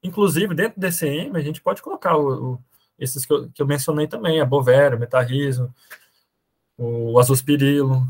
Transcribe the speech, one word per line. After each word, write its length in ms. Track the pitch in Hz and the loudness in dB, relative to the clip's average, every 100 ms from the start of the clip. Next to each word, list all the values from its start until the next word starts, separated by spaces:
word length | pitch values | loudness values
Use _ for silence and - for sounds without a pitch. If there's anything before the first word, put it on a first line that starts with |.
Inclusive, 520 | 180 190 202 147 202 | -8 0 2 2 -2
dentro 240 | 151 - 208 | 0 -2 -2
do 20 | |
D 120 | 185 | -4
C 160 | 170 156 | -2 -2
M, 300 | 147 254 185 | -4 -4 -4
a 20 | |
gente 220 | 147 160 | -4 -4
pode 180 | - 196 | -4 -4
colocar 360 | - 392 180 160 | -8 -6 0 0
o, 340 | 143 131 127 | 0 -2 -6
o, 120 | 127 - _ _ _ | -8 -12 _ _ _
esses 260 | 135 139 | -8 -8
que 80 | - | -2
eu, 180 | 147 - | -2 -2
que 120 | - | -4
eu 40 | 139 | -2
mencionei 400 | 143 135 151 151 | -2 -2 -2 -2
também, 320 | - 196 160 | -4 -2 0
a 60 | |
Bovéria, 540 | 135 139 123 131 143 117 | 2 2 4 6 4 2
o 20 | |
metarrizo, 760 | 120 131 123 131 143 127 127 - _ - _ _ _ _ _ _ _ - | 0 0 0 -2 -2 -2 -6 -8 _ -20 _ _ _ _ _ _ _ -10
o 420 | 120 117 117 120 | -6 -4 2 4
azospirilo. 880 | 123 131 - 147 139 143 135 131 127 | 4 2 2 2 4 2 2 0 0